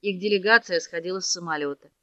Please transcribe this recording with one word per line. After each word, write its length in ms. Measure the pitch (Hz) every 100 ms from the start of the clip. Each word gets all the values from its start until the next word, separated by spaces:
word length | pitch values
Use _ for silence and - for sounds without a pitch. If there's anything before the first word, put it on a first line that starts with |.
Их 180 | 202 185
делегация 640 | 202 202 196 226 - 170
сходила 400 | - 170 170 190
с 100 | 180
самолета. 600 | 185 170 151 143 143 151 _